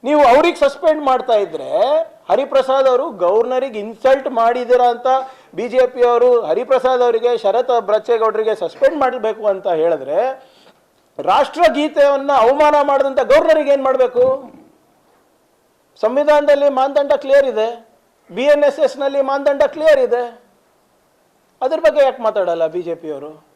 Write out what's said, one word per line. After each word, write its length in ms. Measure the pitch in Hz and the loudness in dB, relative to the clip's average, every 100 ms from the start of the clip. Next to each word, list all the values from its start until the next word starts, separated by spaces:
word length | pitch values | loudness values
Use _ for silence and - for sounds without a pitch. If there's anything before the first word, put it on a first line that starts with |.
ನೀವು 220 | 233 294 277 | 0 2 6
ಅವ್ರಿಗೆ 300 | 254 330 339 | 6 4 2
ಸಸ್ಪೆಂಡ್ 480 | 277 - 330 311 | -2 0 0 0
ಮಾಡ್ತಾ 280 | 285 254 254 | 0 -2 0
ಇದ್ರೆ, 680 | 220 190 160 131 147 233 302 330 - _ | 0 0 -8 -4 -2 0 0 -2 -10 _
ಹರಿಪ್ರಸಾದ್ 580 | 202 277 269 262 262 269 | -2 0 -2 0 2 2
ಅವರು 220 | 247 262 | 0 -2
ಗವರ್ನರಿಗೆ 680 | 208 175 208 247 254 262 214 | -2 0 0 0 -2 -4 -8
ಇನ್ಸಲ್ಟ್ 500 | 208 220 262 269 277 | -12 -4 0 0 0
ಮಾಡಿದಿರ 520 | 247 226 240 240 247 | -2 0 0 0 2
ಅಂತ 260 | 247 233 254 262 254 - _ | 2 0 -2 -2 -2 -16 _
ಬಿ 140 | - 233 | -10 -4
ಜೆ 180 | 247 247 | 0 0
ಪಿ 160 | 254 | 2
ಅವರು 400 | 240 240 247 240 | 2 4 2 2
ಹರಿಪ್ರಸಾದ್ 600 | 180 170 240 262 254 254 | 0 -4 0 0 0 0
ಅವರಿಗೆ, 360 | 240 226 240 240 | 0 0 0 -2
ಶರತ್ 440 | 214 208 254 240 | -2 -2 0 -2
ಬಚ್ಚೇಗೌಡರಿಗೆ 720 | 202 214 214 233 220 214 220 | 0 -4 0 -2 0 -2 -4
ಸಸ್ಪೆಂಡ್ 460 | 214 165 - 269 302 | -4 -8 -2 -2 0
ಮಾಡಬೇಕು 460 | 262 254 220 220 214 | -4 -2 -6 -4 -4
ಅಂತ 220 | 190 185 | -4 -4
ಹೇಳಿದ್ರೆ, 800 | 165 165 156 131 160 247 262 - _ _ _ _ _ _ - | -2 0 -2 -4 -4 -4 -6 -16 _ _ _ _ _ _ -10
ರಾಷ್ಟ್ರಗೀತೆಯನ್ನ 1120 | 151 208 285 302 349 269 302 302 285 277 277 | -2 0 0 2 0 2 0 4 4 2 0
ಅವಮಾನ 420 | 277 226 277 302 294 | 2 2 4 4 4
ಮಾಡಿದಂಥ 380 | 285 277 269 262 | 2 0 0 -2
ಗವರ್ನರಿಗೆ 500 | 226 285 330 311 277 | 2 2 4 0 2
ಏನ್ 140 | 277 | 0
ಮಾಡ್ಬೇಕು? 680 | 262 262 247 240 254 269 254 - _ _ _ _ _ _ _ _ _ _ _ _ _ _ | 0 0 0 2 0 0 -8 -20 _ _ _ _ _ _ _ _ _ _ _ _ _ _
ಸಂವಿಧಾನದಲ್ಲಿ 680 | 214 254 294 294 294 285 285 | -4 0 2 2 4 2 2
ಮಾನದಂಡ 440 | 262 269 285 285 | 0 -2 -2 0
ಕ್ಲಿಯರ್ 340 | 285 285 277 269 | -2 2 2 2
ಇದೆ, 420 | 214 220 233 _ _ _ _ _ | -2 -4 -6 _ _ _ _ _
ಬಿ 80 | 175 | -4
ಎನ್ 220 | 269 294 | 0 2
ಎಸ್ 160 | 294 294 | 2 0
ಎಸ್ 180 | 294 254 | -4 -2
ನಲ್ಲಿ 240 | 277 277 | -6 -2
ಮಾನದಂಡ 400 | 269 277 285 277 | -2 -2 -2 0
ಕ್ಲಿಯರ್ 360 | 285 311 311 285 | -2 0 2 2
ಇದೆ. 420 | 247 240 240 233 _ _ _ _ _ _ _ _ _ _ _ _ | 2 -2 -6 -12 _ _ _ _ _ _ _ _ _ _ _ _
ಅದ್ರ 180 | 262 320 | -6 0
ಬಗ್ಗೆ 240 | 320 294 | 0 2
ಯಾಕೆ 180 | 269 262 | -2 0
ಮಾತಾಡಲ್ಲ 440 | 220 208 180 170 165 | -4 -4 -4 -4 -4
ಬಿ 160 | 170 | -6
ಜೆ 120 | 170 | -10
ಪಿ 160 | 165 160 | -10 -10
ಅವರು? 360 | 143 147 156 _ | -14 -14 -20 _